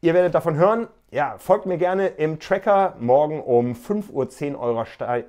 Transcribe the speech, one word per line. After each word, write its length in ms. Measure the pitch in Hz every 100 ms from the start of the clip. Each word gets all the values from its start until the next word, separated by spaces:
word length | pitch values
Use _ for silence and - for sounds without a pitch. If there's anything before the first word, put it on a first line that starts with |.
Ihr 120 | 170
werdet 220 | 170 180 165
davon 200 | 165 151
hören. 320 | 185 226 226 _ _
Ja, 280 | 127 139 101
folgt 280 | - 202 185
mir 120 | 175
gerne 300 | 175 190 190
im 320 | - 156 156
Tracker. 560 | - 196 214 196 190 -
Morgen 420 | 120 131 151 151
um 340 | - 120 120 120
fünf 340 | - 208 202
Uhr 200 | 139 127
zehn 260 | - 147 139
eurer 300 | 120 117 110
Sta-, 380 | - 117 123